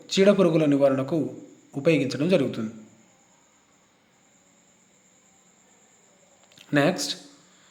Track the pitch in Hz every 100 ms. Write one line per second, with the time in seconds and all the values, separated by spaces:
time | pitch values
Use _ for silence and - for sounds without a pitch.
0 | - 190 196 202 175 160 151 139 139 131
1 | 135 165 127 - - - _ 139 160 151
2 | 131 127 165 185 120 117 110 - - _
3 | _ _ _ _ _ _ _ _ _ _
4 | _ _ _ _ _ _ _ _ _ _
5 | _ _ _ _ _ _ _ _ _ _
6 | _ _ _ _ _ - - 143 151 185
7 | - - - - _ _ _